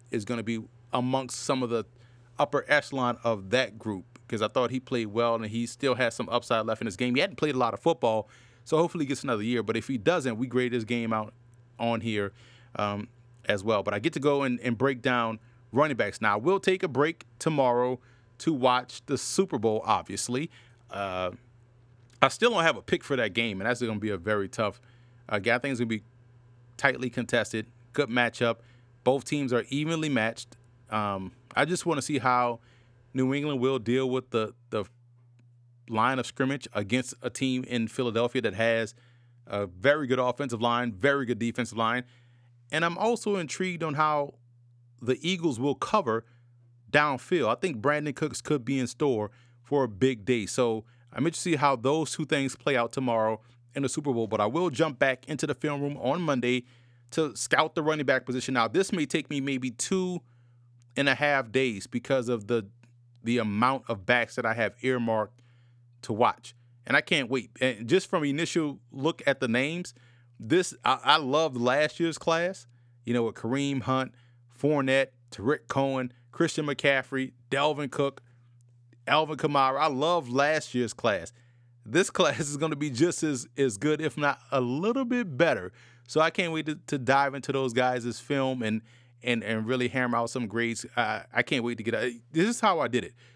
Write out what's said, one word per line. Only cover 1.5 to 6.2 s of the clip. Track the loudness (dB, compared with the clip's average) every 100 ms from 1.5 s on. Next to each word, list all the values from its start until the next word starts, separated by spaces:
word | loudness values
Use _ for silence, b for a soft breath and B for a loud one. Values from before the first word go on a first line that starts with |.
| -2
of | -2
the | -2 -4 -12 b b b -2
upper | 0 0 2
echelon | 2 2 -2 -2 0
of | -2 -2 0
that | 0 0 -4
group, | -8 -8 -10 -20 -8
'cause | -2
I | 0
thought | 0 0
he | -2
played | -4 -4 -2
well | 0 2 0
and | -2
he | -4 -6
still | -2 -2 2
has | 0
some | -2